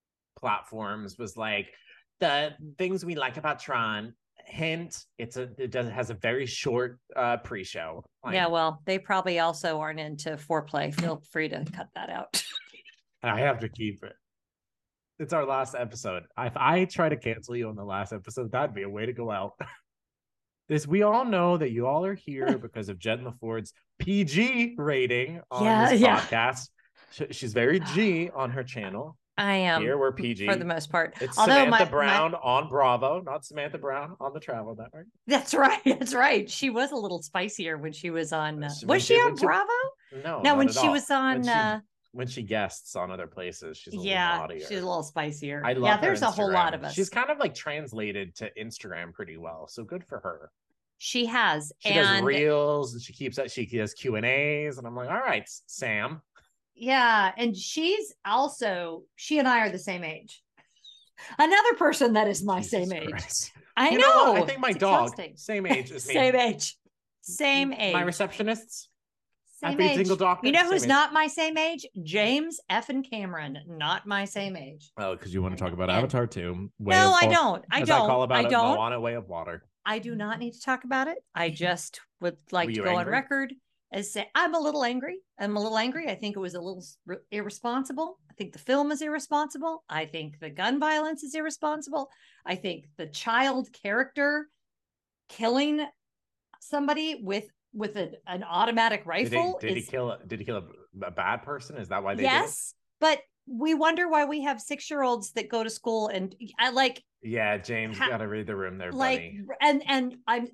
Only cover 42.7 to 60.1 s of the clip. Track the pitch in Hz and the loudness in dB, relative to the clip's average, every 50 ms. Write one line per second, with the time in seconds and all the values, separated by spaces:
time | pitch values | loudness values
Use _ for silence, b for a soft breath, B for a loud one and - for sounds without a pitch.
42.7 | - - - - - 95 90 90 92 87 87 76 - 95 90 90 87 - 87 80 | -4 -10 -16 -10 -6 -6 -4 -4 -6 -8 -10 -12 -10 -10 -10 -10 -10 -10 -14 -14
43.7 | 78 - - - - 185 180 196 190 185 180 170 170 165 160 - 170 160 - - | -14 -14 -14 -12 -10 -6 -4 -2 0 2 2 2 0 0 -2 -6 -8 -10 -8 -6
44.7 | 208 185 180 180 180 165 151 - - 165 151 151 151 147 147 143 143 147 - 123 | -6 -6 -4 -4 -4 -4 -4 -6 -4 -4 -4 -4 -6 -8 -8 -8 -8 -4 0 0
45.7 | 131 131 123 214 208 208 - 381 392 - 254 226 190 196 208 190 190 180 175 160 | 0 2 4 4 4 4 4 2 2 2 2 0 2 2 0 2 4 4 4 2
46.7 | - - 147 143 147 170 196 - - 233 254 277 302 285 277 170 - - - 151 | 0 -2 -6 -6 -2 -2 -2 0 0 -2 0 0 0 0 0 -4 -4 -6 -8 -8
47.7 | 147 151 151 131 104 110 107 104 98 101 98 87 - - 113 101 - 107 110 113 | -6 -6 -8 -8 -8 -6 -6 -4 -4 -6 -8 -8 -10 -12 -12 -10 -10 -10 -12 -12
48.7 | - - - 98 87 85 87 85 82 - 101 82 80 80 85 82 82 80 78 - | -12 -14 -12 -10 -10 -10 -10 -12 -10 -12 -12 -12 -12 -12 -12 -12 -12 -12 -14 -14
49.7 | - 120 110 104 175 180 175 - 143 110 - 95 82 73 73 - _ _ _ _ | -14 -14 -12 -10 -10 -12 -10 -10 -12 -8 -8 -8 -8 -8 -14 -20 _ _ _ _
50.7 | _ _ _ _ _ - - - - 247 240 226 233 247 214 185 156 151 147 147 | _ _ _ _ _ -12 -8 -4 -2 0 0 0 2 2 2 2 2 0 -4 -8
51.7 | - _ - 214 202 202 202 196 196 196 - 135 139 147 147 151 151 147 147 147 | -14 _ -2 0 2 4 4 4 4 4 2 2 2 4 4 4 4 4 4 2
52.7 | 147 147 139 123 120 120 120 - - - 135 127 123 139 135 120 - 131 113 - | 2 0 -2 -4 -8 -12 -14 -14 -12 -8 -8 -6 -4 -4 -6 -4 -4 -8 -8 -4
53.7 | - 110 107 104 - - - 127 110 107 113 123 131 139 143 147 151 147 151 151 | -2 -2 -2 -2 -6 -6 -4 -2 -2 0 0 2 2 2 2 0 0 -2 -4 -4
54.7 | 131 127 120 117 120 123 123 135 175 226 269 247 143 104 - - - - _ - | -6 -8 -12 -10 -10 -8 -6 -4 -4 -2 0 0 -2 -2 -4 -8 -18 -20 _ -16
55.7 | - - 135 117 107 104 107 135 160 156 _ _ _ b b b b _ _ _ | -10 -6 -4 -2 -2 -2 -2 -4 -6 -10 _ _ _ b b b b _ _ _
56.7 | _ - 233 254 269 262 247 233 226 208 196 185 190 214 240 233 202 185 - - | _ -8 -2 2 2 4 4 6 6 6 4 2 2 0 -2 -2 -2 -4 -8 -8
57.7 | - 311 320 349 403 427 427 - - _ - 196 214 254 277 285 285 - 240 208 | -4 -2 0 0 0 0 -2 -6 -12 _ -4 0 0 2 0 0 -2 -4 -4 -2
58.7 | 185 175 175 165 160 160 - _ _ - - - 302 294 269 262 247 233 220 202 | -2 -2 -4 -6 -8 -12 -14 _ _ -14 -6 0 2 4 4 6 4 4 4 2
59.7 | 180 185 - 202 185 175 170 156 | -2 -4 -6 -6 -8 -6 -8 -10